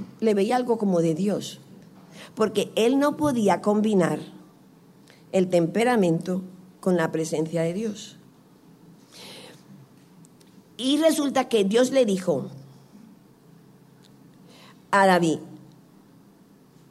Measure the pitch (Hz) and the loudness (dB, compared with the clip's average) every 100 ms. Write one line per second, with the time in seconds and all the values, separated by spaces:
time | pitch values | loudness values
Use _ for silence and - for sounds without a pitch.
0 | - - 220 208 208 247 240 226 208 175 | -16 -4 0 2 0 0 0 -2 0 2
1 | 165 160 202 185 - - - - - - | 0 0 -2 -4 -6 -14 -20 -20 -20 -20
2 | - - - - 214 202 - 180 226 269 | -20 -20 -10 -2 -2 -2 -4 0 2 2
3 | 294 302 302 240 202 175 208 208 214 202 | 0 0 -2 0 2 2 0 0 2 2
4 | 156 151 - - - - - - - - | 0 -2 -8 -20 -20 -20 -20 -20 -20 -20
5 | - - - 190 185 180 165 185 233 240 | -20 -20 -4 0 2 2 2 0 0 2
6 | 180 165 - 185 - - - - 190 180 | 2 0 -2 -6 -8 -16 -20 -6 0 0
7 | 165 160 160 151 160 170 165 180 226 202 | 0 -2 -4 -4 -4 -2 -4 -4 -8 -10
8 | - - - - _ _ - - - - | -14 -20 -20 -20 _ _ -20 -20 -20 -20
9 | - - - - - - - - - - | -20 -20 -20 -20 -20 -20 -20 -20 -20 -20
10 | - - - - - - - - 254 294 | -20 -20 -20 -20 -20 -20 -20 -8 -2 2
11 | 320 311 277 262 254 226 196 226 254 262 | 2 2 0 -2 0 0 2 2 2 2
12 | 226 190 185 139 104 - - - - - | 2 0 -2 -2 -4 -14 -20 -20 -20 -20
13 | - - - - - - - - - - | -20 -20 -20 -20 -20 -20 -20 -20 -20 -20
14 | - - - - - - - - - 202 | -20 -20 -20 -20 -20 -20 -20 -20 -2 2
15 | 196 180 170 147 - - - - - - | 4 4 2 -2 -6 -20 -20 -20 -20 -20
16 | - - - - - - _ - - | -20 -20 -20 -20 -20 -20 _ -20 -20